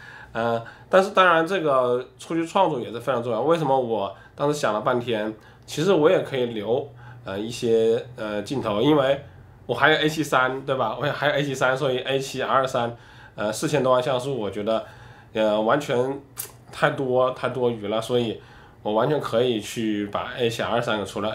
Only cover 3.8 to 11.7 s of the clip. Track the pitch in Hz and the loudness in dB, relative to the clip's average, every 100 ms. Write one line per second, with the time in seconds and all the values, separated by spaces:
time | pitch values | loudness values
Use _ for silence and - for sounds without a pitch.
3.8 | 120 107 98 - - - 147 147 123 107 | 2 -2 -4 -8 -14 -4 -2 0 0 0
4.8 | 120 120 120 110 110 110 - - - - | 0 0 0 -2 -4 -8 -16 -20 -10 -2
5.8 | 180 175 156 170 135 135 120 110 104 127 | 2 4 6 4 0 -2 -2 -4 -2 -2
6.8 | - - - - - 98 110 120 117 113 | -4 -14 -20 -16 -8 -8 -6 -4 2 4
7.8 | 113 117 - - 110 104 101 135 110 104 | 4 2 -2 -10 -6 -4 -4 -4 -2 2
8.8 | 139 151 131 135 - - - - - 120 | 4 4 4 0 -4 -20 -20 -12 -6 2
9.8 | 147 156 156 160 143 135 127 135 139 131 | 4 4 0 -2 0 2 0 -2 -4 -2
10.8 | 113 123 139 131 143 143 143 135 131 | -2 -2 -4 -2 0 0 -2 0 0